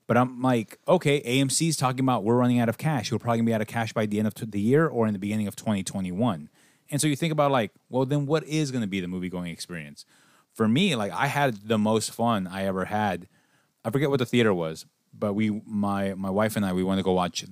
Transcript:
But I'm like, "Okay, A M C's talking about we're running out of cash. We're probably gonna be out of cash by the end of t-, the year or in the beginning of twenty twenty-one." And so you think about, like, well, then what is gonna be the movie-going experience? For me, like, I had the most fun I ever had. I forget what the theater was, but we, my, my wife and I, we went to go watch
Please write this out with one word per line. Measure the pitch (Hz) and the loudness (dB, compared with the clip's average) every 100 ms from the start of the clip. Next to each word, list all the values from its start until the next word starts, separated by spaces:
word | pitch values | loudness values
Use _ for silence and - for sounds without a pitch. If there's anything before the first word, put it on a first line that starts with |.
| - | 0
But | 117 | 2
I'm | 127 123 | 2 0
like, | 131 120 101 - - | 0 0 -2 -6 2
"Okay, | 175 147 143 | 2 4 0
A | - 131 | 2 2
M | 139 | 2
C's | - 165 147 | 2 0 2
talking | 131 127 | 0 2
about | 131 113 | 2 2
we're | 101 123 | 2 4
running | 123 123 | 4 4
out | 117 | 2
of | 113 | 0
cash. | 151 143 107 | 0 -2 -2
We're | 110 | -4
probably | 120 117 | 0 0
gonna | 117 | 2
be | |
out | 110 | 0
of | 107 | -2
cash | 117 110 | -4 -4
by | - 107 | -2 0
the | 104 | 0
end | 107 | 0
of | |
t-, | - 110 | -2 -6
the | 101 | -2
year | 107 143 165 | 2 4 4
or | 123 110 | 2 0
in | |
the | 101 | 0
beginning | 101 107 101 | -2 -2 -4
of | - | -4
twenty | 110 101 | -4 -2
twenty-one." | 92 98 92 90 120 82 76 _ _ _ - | -2 -6 -4 0 0 -2 -8 _ _ _ -6
And | 143 | -2
so | 156 | 0
you | 143 | 0
think | 165 | 0
about, | 156 143 | 2 2
like, | 135 104 _ - | 2 0 _ -6
well, | 123 131 | -2 0
then | 147 143 | 0 0
what | 156 | -2
is | 147 156 147 | 0 -2 -2
gonna | 127 104 | -2 -2
be | 95 | -4
the | 87 | -4
movie-going | 92 90 90 87 | -6 -6 -6 -8
experience? | 82 - 87 73 - - _ _ _ _ | -10 -12 -12 -12 -18 -20 _ _ _ _
For | - 110 | -2 2
me, | 123 196 | 4 2
like, | 123 101 | 2 -2
I | 85 135 | -2 0
had | 135 143 101 107 | 2 0 0 0
the | 110 | 2
most | 104 110 - | 4 2 0
fun | - 117 107 92 | -2 0 0 -2
I | 95 | -4
ever | 98 95 | -4 -2
had. | 90 107 104 87 92 _ _ _ _ _ | -2 -2 0 -2 -8 _ _ _ _ _
I | 120 | -4
forget | 135 143 | -2 0
what | 139 | 0
the | - | 2
theater | 120 110 | 2 4
was, | 90 80 80 - _ _ | 2 -2 -8 -16 _ _
but | 110 107 | -6 -4
we, | 101 110 104 - | 0 0 -2 -4
my, | 104 101 98 98 | -2 -2 0 -2
my | 95 98 | -4 -2
wife | 98 110 | 0 0
and | 107 | 0
I, | 98 | 0
we | 90 | 0
went | 92 95 | 0 0
to | |
go | 92 | 2
watch | 90 87 - - | 2 0 -4 -8